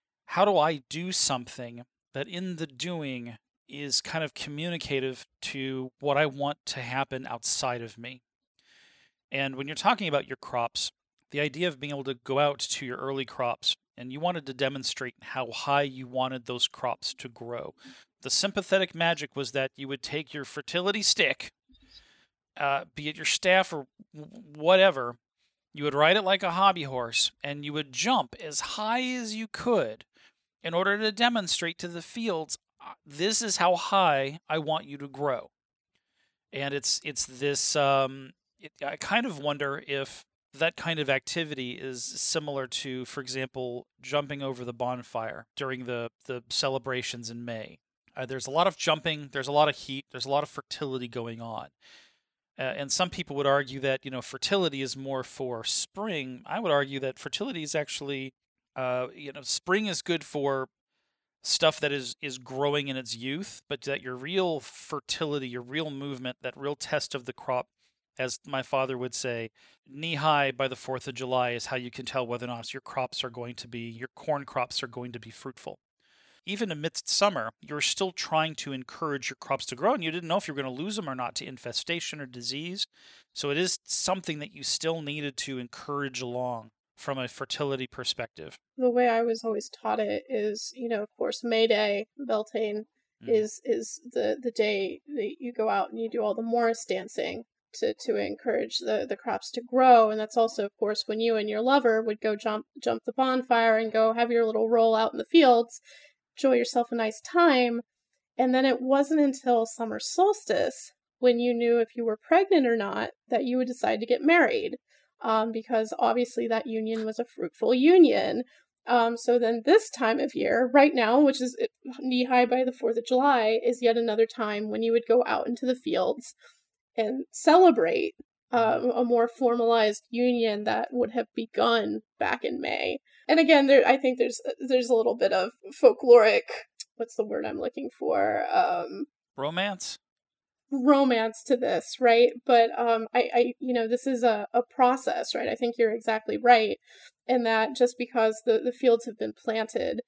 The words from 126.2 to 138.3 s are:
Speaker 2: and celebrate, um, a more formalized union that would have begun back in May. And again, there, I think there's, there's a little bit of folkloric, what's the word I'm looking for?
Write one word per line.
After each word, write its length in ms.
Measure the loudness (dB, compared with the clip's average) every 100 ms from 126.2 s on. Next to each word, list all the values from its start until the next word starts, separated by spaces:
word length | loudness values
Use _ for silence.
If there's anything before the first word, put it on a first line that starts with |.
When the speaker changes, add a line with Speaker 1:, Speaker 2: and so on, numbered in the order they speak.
| -6 -14 -20 _ _ _ _ -2
Speaker 2:
and 300 | -2 -2 -6
celebrate, 840 | 0 6 10 10 8 2 0 -2 -6 -20 _ _
um, 400 | 2 2 2 0
a 100 | 0
more 240 | 2 4 2
formalized 760 | 2 0 4 4 4 4 0 -6
union 560 | 0 2 4 0 0
that 240 | 0 -2 -2
would 200 | -2 -2
have 160 | -2 -4 -6
begun 640 | -4 0 2 2 0 -4 -8 _
back 260 | -2 0 -2
in 160 | -4
May. 340 | -4 -2 -2 -4 -10 _ 2
And 100 | 4
again, 280 | 8 6 8
there, 200 | 8 8
I 120 | 4
think 180 | 2 2
there's, 220 | 0 0 -8 -8
there's 300 | 0 2 4
a 60 |
little 220 | 4 2 2
bit 160 | 2
of 160 | 2 0 -6 -14 6
folkloric, 580 | 6 8 10 10 10 6 0 -12 -14 _ -16 -8
what's 180 | -8
the 120 | -4 -4
word 180 | -2
I'm 160 | -4 -4
looking 300 | -6 -6 -10 -6
for? 480 | -2 2 2